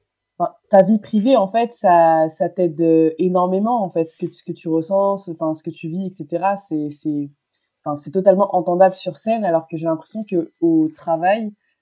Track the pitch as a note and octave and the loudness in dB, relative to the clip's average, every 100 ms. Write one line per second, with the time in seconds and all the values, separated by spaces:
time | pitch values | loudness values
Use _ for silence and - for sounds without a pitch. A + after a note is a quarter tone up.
0 | _ _ _ - E3+ - _ G3 F3+ A3 | _ _ _ -8 -6 -6 _ 4 6 2
1 | - G#3+ A3 B3+ F#3+ A3+ A#3 - G3 E3+ | 0 -2 4 4 2 0 -2 0 4 6
2 | E3 D#3+ D#3+ D#3+ F3 E3+ F3 D3+ E3 D#3+ | 6 4 0 -2 -6 -2 -2 0 2 4
3 | D#3+ D#3+ F3+ F3+ F3+ F#3+ G#3+ A#3+ F#3 E3+ | 4 2 0 0 0 0 0 -2 -2 -4
4 | E3 - F3+ - - E3+ E3+ D#3+ D#3+ G3 | -6 -6 -10 -10 -14 -12 -4 -4 0 0
5 | G3 G3 F#3+ E3 D#3 D#3 E3+ D#3 E3 F3 | 0 -2 -8 -8 -6 -6 -10 -12 -10 -8
6 | F#3+ F#3 D3+ E3+ F#3+ G3 - D#3 D3 D3 | -8 -10 -10 -4 -4 -4 -6 -6 -6 -8
7 | D#3 D3 C#3+ - _ _ _ _ D3+ D3 | -6 -6 -8 -12 _ _ _ _ -10 -8
8 | D3+ F#3+ F#3+ F#3+ G3 F3+ E3+ F3 F#3+ F#3 | -6 2 4 4 2 0 0 2 2 2
9 | - D3+ A3 A3+ G3+ E3 - D#3+ E3 D#3+ | -8 -8 -4 -2 0 -2 -2 -6 -4 -4
10 | - A3 G#3+ F3+ D#3+ _ E3 D#3+ D#3 D3+ | -6 -12 -6 -4 -6 _ 0 2 0 -4
11 | - E3 F3 A3 G#3+ G#3 _ _ | -6 -2 0 0 -4 -12 _ _